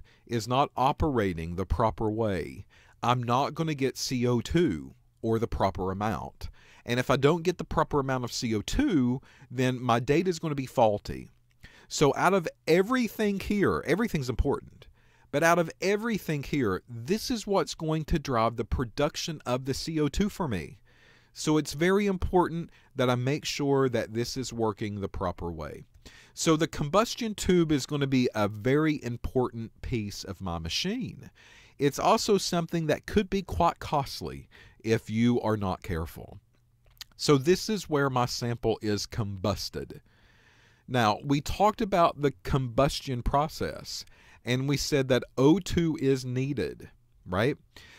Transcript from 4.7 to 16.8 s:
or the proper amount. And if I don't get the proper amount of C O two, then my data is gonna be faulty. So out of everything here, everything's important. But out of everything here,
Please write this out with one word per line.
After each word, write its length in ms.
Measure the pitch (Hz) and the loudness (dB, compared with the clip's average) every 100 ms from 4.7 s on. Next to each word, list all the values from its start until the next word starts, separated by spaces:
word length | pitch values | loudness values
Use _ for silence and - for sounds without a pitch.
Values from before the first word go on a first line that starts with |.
| 80 67 - _ _ | 0 -6 -18 _ _
or 160 | 113 113 | 0 0
the 100 | 113 | 0
proper 440 | - 98 95 95 | 0 0 0 -4
amount. 580 | 95 107 78 64 - - - - - - | -2 -2 -4 -8 -14 -16 -16 -20 -14 -4
And 140 | 120 | -2
if 100 | 127 | 2
I 80 | 123 | 4
don't 260 | 139 175 | 4 2
get 140 | 170 175 | 0 -4
the 60 | |
proper 360 | - - 151 151 | -2 -2 0 0
amount 240 | 135 131 | -2 -2
of 100 | 120 | -4
C 220 | - 117 107 | -4 -2 -2
O 60 | |
two, 600 | - - 294 160 123 131 - - - | -2 0 2 2 2 0 -6 -20 -10
then 300 | 123 127 127 | -2 0 0
my 180 | 127 120 | 2 2
data 300 | 120 147 185 | 4 2 2
is 100 | 165 | -2
gonna 160 | 165 139 | -4 -6
be 100 | 131 | -2
faulty. 640 | - 110 104 - 65 62 _ _ _ - - - | 4 4 4 -4 -10 -12 _ _ _ -20 -20 -8
So 260 | - 147 120 | 2 2 4
out 180 | 156 | 4
of 140 | 196 175 - - | 2 0 -4 2
everything 720 | 170 190 254 233 - 208 196 | 4 4 2 0 0 -2 -2
here, 440 | - 208 143 78 - | 0 2 2 2 0
everything's 440 | 175 233 160 127 | 0 0 -2 -2
important. 580 | 113 143 117 - - - - _ _ _ | -2 0 -2 -6 -20 -20 -20 _ _ _
But 120 | 143 | 2
out 160 | 165 170 | 4 4
of 100 | 165 - | 2 -2
everything 640 | 185 208 233 202 - 151 | -2 0 0 -2 -2 -4
here, 380 | 131 147 110 92 | -2 0 2 0